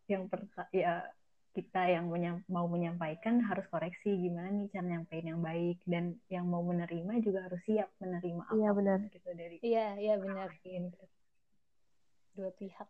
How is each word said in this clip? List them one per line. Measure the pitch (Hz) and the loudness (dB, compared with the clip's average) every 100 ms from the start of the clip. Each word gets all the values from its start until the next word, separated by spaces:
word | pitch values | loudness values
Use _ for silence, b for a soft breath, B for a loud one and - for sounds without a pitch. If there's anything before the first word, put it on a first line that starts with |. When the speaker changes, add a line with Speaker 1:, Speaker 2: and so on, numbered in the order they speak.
| - | -4
Speaker 1:
yang | 196 185 | -2 -2
perta-, | - 202 - 175 | -6 -8 -12 -2
ya, | 190 170 170 - - _ _ _ | 0 2 0 -4 -12 _ _ _
kita | 196 180 185 180 | -10 -4 0 4
yang | 175 170 | 2 2
menyam-, | 170 175 175 - | 0 0 -2 -2
mau | 180 175 | -2 0
menyampaikan | 170 170 175 160 160 220 240 | 0 0 -2 -4 -2 2 4
harus | 208 185 190 | 4 0 -2
koreksi | 165 165 - 208 196 | -2 -4 -2 0 2
gimana | 180 170 180 | 0 -2 -2
nih | 202 202 | -2 -2
cara | 196 180 | -4 -2
nyampein | 170 165 160 170 | -2 -4 -6 -4
yang | 165 | -2
baik, | 160 165 175 175 - | -2 0 0 0 0
dan | 175 175 170 - | 0 0 -4 -6
yang | 185 180 | -2 0
mau | 175 | 0
menerima | 175 175 175 170 175 233 | 2 0 0 -4 0 2
juga | 214 190 185 | 2 2 -2
harus | 180 | -4
siap | - 214 190 - | 0 2 0 -4
menerima | 185 175 175 170 - | -6 -4 -4 -4 0
Speaker 2:
Iya, | 220 214 | 4 4
Speaker 1:
apapun | 202 | 6
Speaker 2:
benar. | 196 190 208 | 6 4 2
Speaker 1:
gitu | - 180 | -8 -10
dari | 170 170 170 | -8 -10 -4
Speaker 3:
Iya, | 233 226 214 202 | 2 2 2 0
iya, | 214 208 | 2 2
Speaker 1:
orang | 190 | 0
Speaker 3:
benar. | 190 190 - | -4 -6 -8
Speaker 1:
lain | 185 180 180 | -10 -6 -6
gitu. | 175 185 _ _ _ _ _ _ _ _ _ _ _ _ | -8 -18 _ _ _ _ _ _ _ _ _ _ _ _
Speaker 3:
Dua | 196 190 | -8 -6
pihak | 185 196 - 208 | -6 -10 -12 -16